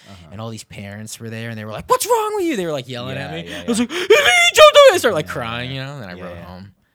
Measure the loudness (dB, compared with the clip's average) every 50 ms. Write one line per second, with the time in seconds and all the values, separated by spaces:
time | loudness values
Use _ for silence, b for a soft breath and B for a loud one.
0 | B B -20 -20 -20 -16 -14 -12 -10 -10 -12 -12 -16 -16 -16 -16 -14 -14 -14 -14
1 | -14 -14 -14 -14 -12 -12 -10 -10 -10 -10 -10 -10 -10 -10 -12 -12 -4 -2 -2 -2
2 | 0 0 0 0 0 -2 -4 -4 -2 -2 -2 -2 -4 -4 -4 -6 -6 -8 -10 -10
3 | -8 -8 -8 -8 -8 -8 -10 -10 -10 -12 -12 -8 -4 -2 -2 0 -2 -2 -4 -4
4 | 2 4 4 4 4 4 4 4 2 4 6 8 8 10 10 10 10 10 8 6
5 | 2 0 0 0 -2 -4 -6 -6 -6 -6 -6 -6 -6 -8 -8 -8 -10 -10 -10 -12
6 | -12 -12 -12 -12 -12 -12 -14 -14 -14 -14 -16 -16 -18 -18 -20 _ _ _ _